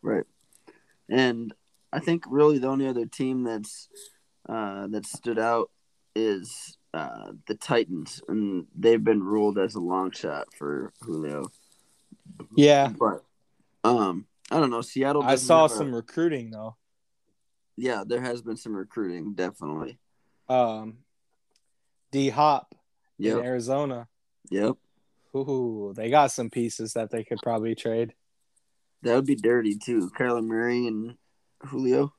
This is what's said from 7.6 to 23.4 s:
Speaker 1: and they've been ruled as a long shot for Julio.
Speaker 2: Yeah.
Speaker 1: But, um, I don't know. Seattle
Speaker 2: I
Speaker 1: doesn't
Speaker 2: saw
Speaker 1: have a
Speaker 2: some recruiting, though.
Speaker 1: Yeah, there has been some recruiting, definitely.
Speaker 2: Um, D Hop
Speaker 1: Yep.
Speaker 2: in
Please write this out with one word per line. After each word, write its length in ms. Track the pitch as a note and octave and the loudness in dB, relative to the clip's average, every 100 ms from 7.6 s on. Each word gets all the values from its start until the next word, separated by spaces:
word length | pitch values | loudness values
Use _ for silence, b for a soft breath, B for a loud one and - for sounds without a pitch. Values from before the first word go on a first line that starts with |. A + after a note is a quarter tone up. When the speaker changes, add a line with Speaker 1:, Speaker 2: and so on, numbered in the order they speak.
| - A#2+ E2 F2 D2 - - | 0 0 0 -4 -10 -14 -6
Speaker 1:
and 380 | G2+ G#2 F#2 D#2+ - | -2 -2 -4 -6 2
they've 280 | G#2+ A#2 | 4 6
been 180 | A2 G#2+ | 6 2
ruled 380 | F#2+ G#2+ G#2 G2+ | 2 2 2 2
as 160 | F#2 A2 | -2 -2
a 40 | |
long 300 | F2 F#2 F#2+ | -4 -2 -2
shot 380 | - F2+ D2 - - | -4 -8 -6 -10 -10
for 340 | D2 D2 C#2 _ | -6 -6 -8 _
Julio. 500 | A2+ D#2+ D#2 D2 C2 _ _ _ _ _ _ - - - - A2+ | -10 -8 -6 -8 -10 _ _ _ _ _ _ -20 -20 -20 -4 6
Speaker 2:
Yeah. 340 | D3 C#3+ C#3 G#2+ | 8 8 6 2
Speaker 1:
But, 240 | A2+ F2+ _ _ _ _ _ _ | 0 0 _ _ _ _ _ _
um, 420 | A2 A#2+ G2+ F2 - _ - | 2 4 2 -2 -10 _ -4
I 100 | D3+ | 0
don't 120 | C#3+ | 2
know. 100 | A#2+ | 0
Seattle 400 | A2+ - C3+ D3 | -6 -2 0 2
Speaker 2:
I 100 | B2+ | 2
Speaker 1:
doesn't 140 | C3+ B2+ | 2 6
Speaker 2:
saw 220 | E3 D#3 | 6 6
Speaker 1:
have 40 | |
a 40 | A2 | 4
Speaker 2:
some 180 | C#3+ | -4
recruiting, 560 | A#2+ A2+ - E3+ D3 A2+ | -4 -6 -2 0 -2 -8
though. 280 | A2 A2 A2+ _ _ _ _ _ _ _ _ _ - | -12 -14 -14 _ _ _ _ _ _ _ _ _ -6
Speaker 1:
Yeah, 280 | B2+ A2+ G2+ | -4 -2 -2
there 140 | A#2+ | -4
has 200 | B2+ A#2+ | -2 -6
been 160 | A2+ A2 | -6 -10
some 180 | - G#2 | -8 -8
recruiting, 600 | F#2+ - G2 F2 D#2+ G2+ | -8 -6 -6 -4 -8 -4
definitely. 640 | F2+ - D#2 D2+ D2+ - _ _ _ _ _ | -6 -4 -8 -8 -8 -12 _ _ _ _ _
Speaker 2:
Um, 480 | B2+ A#2+ A2 A2 A#2 _ _ _ _ _ _ _ _ _ _ _ | 2 2 -2 -10 -16 _ _ _ _ _ _ _ _ _ _ _
D 180 | C3+ C3+ | 0 0
Hop 440 | A#2 D3+ C#3 - - _ _ _ _ | 4 4 4 -2 -20 _ _ _ _
Speaker 1:
Yep. 180 | G#2 | 0
Speaker 2:
in 80 | A2 | 0